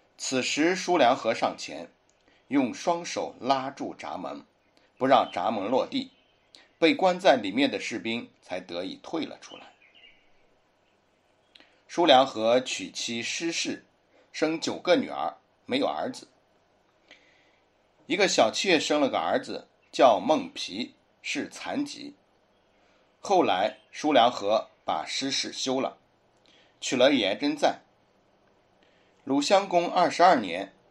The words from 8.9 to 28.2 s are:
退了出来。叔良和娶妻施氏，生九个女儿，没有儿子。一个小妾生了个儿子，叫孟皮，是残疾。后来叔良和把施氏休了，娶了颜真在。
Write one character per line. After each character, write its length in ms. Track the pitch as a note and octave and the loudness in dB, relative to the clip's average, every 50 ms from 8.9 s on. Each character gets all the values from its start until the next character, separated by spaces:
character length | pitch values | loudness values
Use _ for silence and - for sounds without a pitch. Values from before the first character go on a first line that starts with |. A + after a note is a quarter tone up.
| - - - | -10 -14 -12
退 220 | - - E3 C#3 | -10 -8 -6 -6
了 120 | - - - | -8 -10 -14
出 160 | - - - | -20 -20 -20
来。 180 | - - - - _ _ _ _ _ - - - _ _ _ _ _ _ _ _ _ _ _ _ _ _ _ _ _ _ _ _ _ _ _ _ _ _ _ - - _ _ _ _ _ - | -20 -20 -20 -20 _ _ _ _ _ -20 -20 -20 _ _ _ _ _ _ _ _ _ _ _ _ _ _ _ _ _ _ _ _ _ _ _ _ _ _ _ -20 -20 _ _ _ _ _ -8
叔 180 | - - F3 | -2 2 6
良 200 | E3 C#3 B2+ C3+ | 6 8 8 6
和 340 | C3 - A#2 A2 A2+ A#2 B2+ | 4 0 -2 0 2 2 2
娶 300 | C3 - - - F#2+ E2+ | 2 -2 -6 -8 -8 -10
妻 320 | - - - - A#2 A#2 | -10 -10 -8 -8 -6 -6
施 300 | A2+ - - - E3+ E3+ | -6 -6 -6 -6 -6 -4
氏， 340 | E3 - - E3 G#2+ - - _ _ _ _ _ _ _ _ _ - | -4 -4 -6 -6 -8 -8 -12 _ _ _ _ _ _ _ _ _ -6
生 260 | - - D#3 D#3+ D#3+ | -4 -2 -2 -2 -4
九 180 | - - A2 - | -6 -6 -8 -4
个 180 | - - F3 | 0 2 2
女 140 | D3+ A2+ D#2+ | 2 2 -2
儿， 280 | C#2 C2+ D2 E2 - - _ _ _ _ _ | -6 -6 -6 -6 -6 -10 _ _ _ _ _
没 120 | - A2+ C3+ | -6 -4 -2
有 100 | C#3 F2 | -2 -2
儿 240 | D2 D2+ E2+ - | -2 -4 -6 -6
子。 160 | - - - - _ _ _ _ _ _ _ _ _ _ _ _ _ _ _ - - - _ _ _ _ _ _ _ _ _ _ _ _ _ _ _ _ _ - | -8 -10 -16 -20 _ _ _ _ _ _ _ _ _ _ _ _ _ _ _ -20 -20 -20 _ _ _ _ _ _ _ _ _ _ _ _ _ _ _ _ _ -4
一 100 | D3 F3+ | -2 0
个 100 | G3+ F3+ | 0 2
小 240 | - - B2+ A2 | 4 4 2 2
妾 280 | - - - G3+ F3+ C#3+ | 2 0 0 2 2 2
生 200 | - - D#3 D3+ | 2 2 0 0
了 100 | C#3+ B2+ | 0 0
个 100 | A2 F#2+ | 0 -2
儿 200 | E2 E2+ G2+ C3+ | 0 0 0 -2
子， 260 | C#3 - G2+ - - _ _ _ _ _ | -2 -6 -10 -12 -14 _ _ _ _ _
叫 280 | - - D3+ B2+ A2 F#2+ | 2 6 6 6 6 6
孟 300 | F2 A#2+ D#4+ C3 F#2+ E2 - | 2 2 0 0 -2 -4 -12
皮， 420 | - - - F2 G2+ B2+ - - _ _ _ _ _ | -14 -12 -10 -10 -10 -10 -10 -12 _ _ _ _ _
是 260 | - - - D3 A2+ - | -12 -8 -8 -6 -8 -8
残 360 | - - - - F#2 - D4 | -12 -12 -10 -8 -6 -6 -6
疾。 300 | C#4+ - - - - C#4+ _ _ _ _ _ _ _ _ _ _ _ _ _ _ _ _ _ _ _ _ _ | -6 -10 -14 -16 -18 -20 _ _ _ _ _ _ _ _ _ _ _ _ _ _ _ _ _ _ _ _ _
后 220 | - - G3+ F3+ D3+ | -4 0 2 2 4
来 340 | A2+ F#2+ F#2 G2+ A2 - - _ _ | 4 2 2 0 -2 -2 -6 _ _
叔 200 | - - - D4 | -12 -6 -2 2
良 200 | - B2+ A2+ A#2+ | 4 6 6 6
和 380 | - - G2+ G2+ G#2+ G#2+ - - _ _ _ | 4 0 -2 0 0 0 -2 -4 _ _ _
把 220 | - F#2 D#2+ D#2 | -6 -4 -4 -4
施 240 | - - - C3 C3+ | -6 -8 -6 -6 -4
氏 240 | C3 - - G#2 - | -4 -6 -6 -8 -8
休 260 | - - C3+ B2+ C3 | -8 -6 -4 -2 -2
了， 180 | B2+ E2 - - _ _ _ _ _ _ _ _ _ _ _ _ _ _ _ _ | -2 -4 -6 -10 _ _ _ _ _ _ _ _ _ _ _ _ _ _ _ _
娶 140 | - - - | -8 -4 2
了 180 | B2 A#2+ C#3 D3+ | 4 4 6 6
颜 240 | C3 G#2 F#2+ G2+ G#2+ | 4 2 0 0 0
真 180 | - D3 D#3 | -2 -2 0
在。 240 | D3 - C#3+ - - - _ _ _ _ _ _ _ | 2 0 0 0 -2 -8 _ _ _ _ _ _ _